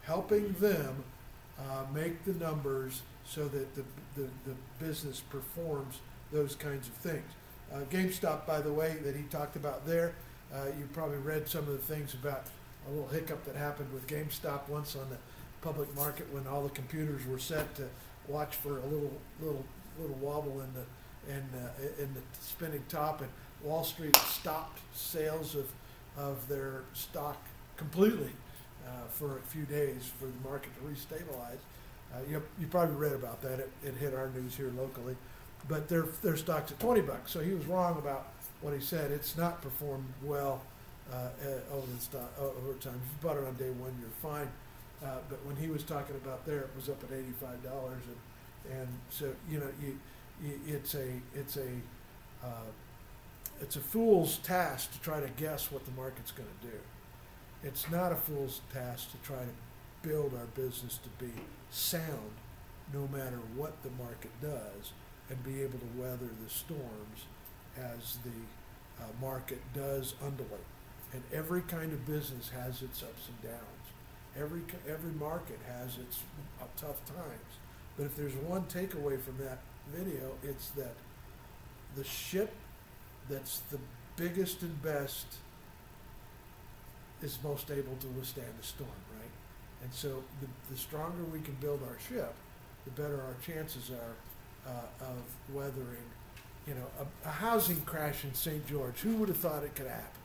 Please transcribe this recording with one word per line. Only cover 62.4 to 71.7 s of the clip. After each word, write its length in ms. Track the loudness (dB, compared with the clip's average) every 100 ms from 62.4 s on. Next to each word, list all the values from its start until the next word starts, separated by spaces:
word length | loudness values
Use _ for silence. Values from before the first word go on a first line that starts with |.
| -10 -12 -12 -12 -4
no 160 | -2 0
matter 300 | 0 -2 -2 -4 -2
what 160 | -4 -4
the 60 | -6 -4
market 300 | -6 -6 -8 -4
does, 520 | -2 -2 -4 -8 -10 -10 -14 -14 -6
and 140 | -4
be 180 | -2 0
able 160 | 0 -2
to 240 | -4 -2
weather 280 | -2 -2 -4 -6
the 60 | -4
storms 760 | -4 -2 -4 -4 -6 -8 -10 -12 -12 -12 -12 -12 -6
as 400 | -6 -4 -4 -4
the, 800 | -4 -6 -8 -10 -12 -14 -12 -8
uh, 40 | -6 -4
market 400 | -2 -2 -4 -6 -4 -2
does 400 | 2 2 0 -2
undulate. 420 | -4 -2 -4 -6 -8 -12 -14 -12 -8
And 80 | -8 -4
every 300 | -2 2 2
kind 320 | 2